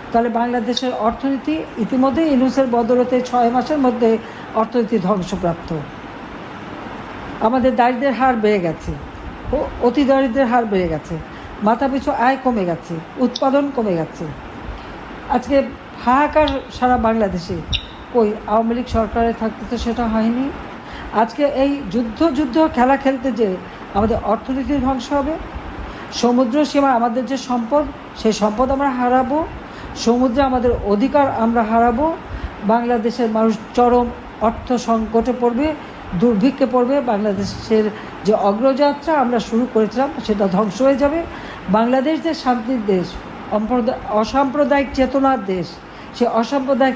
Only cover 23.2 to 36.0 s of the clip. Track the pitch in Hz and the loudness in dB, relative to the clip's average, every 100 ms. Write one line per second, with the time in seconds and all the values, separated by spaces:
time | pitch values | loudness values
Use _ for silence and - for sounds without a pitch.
23.2 | 269 220 220 180 - - - 196 220 226 | -2 0 0 0 -8 -16 -6 0 2 0
24.2 | - 220 - 262 247 285 254 269 - 285 | 0 -2 -2 -4 -2 0 0 -2 -2 -2
25.2 | 277 320 - - - - - - - - | 0 -4 -8 -12 -12 -12 -12 -12 -12 0
26.2 | 240 240 254 277 285 285 277 240 240 233 | 2 4 4 2 2 2 4 4 2 0
27.2 | 240 269 - 247 226 285 285 - - - | -2 -4 -2 -2 0 0 0 -6 -14 -2
28.2 | 220 208 214 208 262 269 277 247 247 254 | 0 2 0 2 0 2 0 0 2 2
29.2 | 247 294 339 - - - - - - 240 | 2 0 -2 -8 -14 -14 -12 -4 2 4
30.2 | 254 240 269 254 240 233 202 202 269 294 | 2 2 2 2 2 0 0 2 4 4
31.2 | 269 - 226 233 214 226 240 233 311 330 | 2 2 2 2 2 4 4 4 0 -2
32.2 | - - - - 208 226 240 240 226 226 | -8 -8 -8 -4 0 2 2 0 0 0
33.2 | 233 220 220 214 - - 240 247 240 - | 0 2 2 0 -2 2 4 4 2 -4
34.2 | - - 220 226 - 247 233 226 214 226 | -14 -2 -2 0 -2 -2 0 0 2 0
35.2 | 226 247 240 240 302 294 - - | 2 2 0 2 0 -2 -10 -14